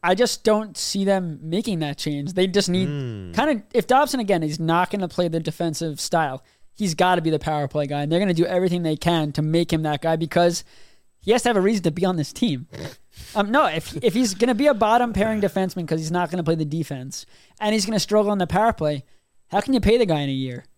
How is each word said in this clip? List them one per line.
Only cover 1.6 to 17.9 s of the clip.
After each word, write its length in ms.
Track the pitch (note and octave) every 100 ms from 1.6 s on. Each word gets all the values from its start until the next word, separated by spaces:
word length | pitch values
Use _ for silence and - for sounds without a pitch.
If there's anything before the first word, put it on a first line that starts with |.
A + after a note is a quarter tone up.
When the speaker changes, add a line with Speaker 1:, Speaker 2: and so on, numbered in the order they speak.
| A#3 F3
Speaker 1:
that 180 | D3+ C#3+
change. 360 | - C#3+ C#3+
They 140 | F3+ F#3
just 220 | F#3+ G3
need 180 | F3 C#3+
Speaker 2:
Hmm. 440 | D3 B2+ G#2+ F2+
Speaker 1:
kinda, 320 | E2+ D4 A#3+ -
if 140 | B3 -
Dobson, 320 | B3+ D4 C4
again, 240 | G3+ F3+
is 160 | D#3 D3+
not 300 | D#3+ E3 F3+
gonna 160 | G#3 F#3
play 200 | - F3
the 100 | E3
defensive 600 | D#3 - E3+ D3+ E3 D3
style, 440 | - E3+ D3+ C3 _ _ -
he's 200 | - G#3 D#3
gotta 260 | F3+ F3+
be 80 | D#3+
the 100 | D#3
power 280 | D#3+ D3+ C#3+
play 200 | D3+ C#3+
guy, 140 | C#3+
and 100 | D3
they're 80 | E3
gonna 140 | G3
do 120 | E3 E3+
everything 380 | F3+ F#3 F3
they 140 | E3 D#3
can 340 | F3 E3+ D3+
to 80 | C#3+
make 300 | D3+ E3 E3+
him 120 | D#3+
that 180 | D#3 D3
guy 140 | E3 D#3+
because 480 | E3 F3+ F3 E3+ - - - _ _ _
he 100 | F3+
has 100 | A#3+
to 60 | A#3+
have 80 | G#3+
a 40 |
reason 220 | F#3+ A3
to 80 | E3+
be 140 | D#3+ F#3
on 100 | F3
this 160 | C#3+
team. 340 | - A#3+ C3+ D3 - D3+ - - - - G#3
Um, 140 | G3+
no, 140 | B3+ C4
if, 300 | D#3+ - D3+
if 100 | A#3
he's 200 | F#3+ B3
gonna 220 | F#3+ A#3+ A3
be 120 | C#4+
a 60 |
bottom 400 | A#3 G#3+ A#3 A#3+
pairing 260 | F#3+ A3 A3
defenseman 460 | G3+ F#3+ F#3+ F#3 E3
'cause 120 | D#3+
he's 120 | D#3
not 180 | F3+ F3
gonna 120 | F3+
play 120 | D#3+ E3
the 100 | D3+
defense 600 | D#3+ D#3 C3+ C3 - - - _ -
and 140 | G#3+
he's 120 | A3
gonna 140 | F#3+